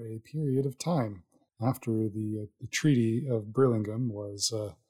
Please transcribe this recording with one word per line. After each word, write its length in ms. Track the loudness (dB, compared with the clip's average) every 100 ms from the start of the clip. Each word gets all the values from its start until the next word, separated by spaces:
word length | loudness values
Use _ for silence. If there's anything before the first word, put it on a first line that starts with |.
| -8
a 140 | -10
period 460 | -8 -4 0 2 0
of 100 | -2
time 460 | -2 0 0 -6 -16 _ _ -2
after 280 | -2 -2 -2
the, 480 | 0 0 -2 -4 -4
uh, 40 | -8 -12
the 60 | -6
Treaty 560 | 0 4 4 4 2 0
of 240 | -2 0
Burlingame 560 | 4 4 4 0 -2 -2
was, 400 | -4 -8 -4 -4
uh, 200 | -2 -6 -10 _